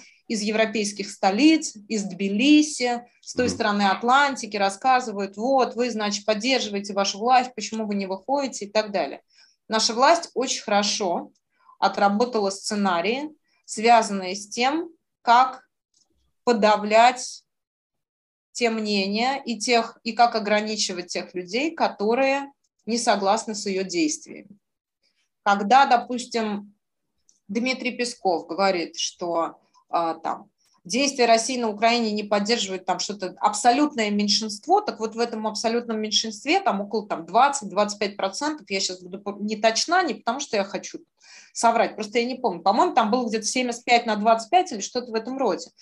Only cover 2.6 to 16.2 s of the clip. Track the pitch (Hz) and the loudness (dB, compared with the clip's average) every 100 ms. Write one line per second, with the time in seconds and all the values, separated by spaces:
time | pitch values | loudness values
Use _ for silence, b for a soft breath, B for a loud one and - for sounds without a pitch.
2.6 | 294 - 247 240 - b - - 247 208 | 4 0 -2 -2 -6 b -8 -2 -2 0
3.6 | 214 202 196 190 240 269 285 262 214 208 | 0 2 2 2 4 4 4 0 -6 -2
4.6 | 196 196 262 254 226 202 196 202 247 269 | -2 0 2 2 0 -6 -6 -4 0 2
5.6 | 233 226 247 214 208 202 - 208 247 247 | 2 0 -2 -2 -4 -2 -2 0 0 0
6.6 | 208 202 196 196 196 196 233 254 247 - | 0 -6 -4 -2 -2 0 2 4 2 -6
7.6 | 208 220 214 202 190 190 - 285 262 - | -8 -6 -4 -4 -4 -6 -4 -2 -2 -6
8.6 | 202 214 208 190 139 - _ b b b | -4 -2 -2 -2 -4 -8 _ b b b
9.6 | - 220 226 226 285 339 - - 262 - | -4 -2 0 4 4 4 0 -4 -4 -4
10.6 | - 202 208 - 190 226 - _ _ b | 0 0 2 -2 -2 -4 -6 _ _ b
11.6 | b b 196 208 202 208 240 226 196 196 | b b -2 2 2 2 0 0 -2 -4
12.6 | - 208 196 170 196 262 302 - _ _ | -6 -2 0 0 -2 -4 -6 -14 _ _
13.6 | - - 226 233 202 196 185 202 - 233 | -14 0 4 6 4 -2 -6 -8 -8 -2
14.6 | 262 320 - _ _ _ 240 240 262 - | 0 0 -4 _ _ _ 4 6 6 -2
15.6 | _ _ _ _ _ _ | _ _ _ _ _ _